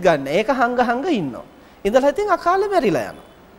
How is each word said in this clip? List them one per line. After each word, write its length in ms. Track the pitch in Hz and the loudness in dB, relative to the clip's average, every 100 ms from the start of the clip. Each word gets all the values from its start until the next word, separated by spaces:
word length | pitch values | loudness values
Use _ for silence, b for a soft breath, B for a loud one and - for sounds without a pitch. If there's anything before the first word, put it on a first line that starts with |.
ගන්න. 240 | 180 156 135 | 2 2 0
ඒක 220 | 170 220 | 0 0
හංග 280 | 262 240 247 | 0 0 0
හංග 260 | 240 240 349 | 0 -2 -2
ඉන්නවා. 360 | 254 143 101 - B B B | -2 -4 -8 -16 B B B
ඉඳලා 260 | 202 254 277 | 0 2 2
ඉතින් 200 | 294 415 | 0 0
අකාලේ 380 | 339 339 381 403 | 0 0 0 0
මැරිලා 380 | 370 220 143 95 | 0 0 0 -4
යනවා. 200 | 76 - - - | -12 -20 -20 -20